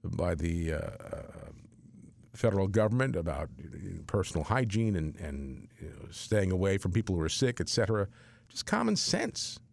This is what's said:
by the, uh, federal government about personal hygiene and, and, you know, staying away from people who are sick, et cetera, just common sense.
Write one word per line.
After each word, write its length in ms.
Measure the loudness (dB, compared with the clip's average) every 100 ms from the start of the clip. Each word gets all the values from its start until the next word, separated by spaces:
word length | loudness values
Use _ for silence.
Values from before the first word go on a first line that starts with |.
by 320 | -4 -2 0
the, 400 | 0 0 0 0
uh, 480 | -2 -4 -8 -10 -10 -10 -14 -16 -18 -20 -20 -20 -20 -20 -20 -20
federal 320 | 0 2 4 4
government 480 | 4 4 4 2
about 340 | 0 -2 -4 -6 -8 -14 -10 -10 -10 0
personal 340 | 0 2 -2
hygiene 540 | 2 2 2 2 2 2
and, 180 | 0 -4
and, 520 | -8 -6 -8 -10 -16 -14
you 80 | -14
know, 200 | -14 -14
staying 400 | -12 0 2 4
away 280 | 4 2 2
from 120 | 2
people 240 | 0 2
who 60 | 2
are 80 | 2
sick, 320 | 2 2 2
et 80 | 0
cetera, 400 | 2 4 2 0 -4 -20 -20 -14
just 180 | -10 -2
common 300 | 0 2 2
sense. 640 | 2 0 0 -4 -8 -10 -18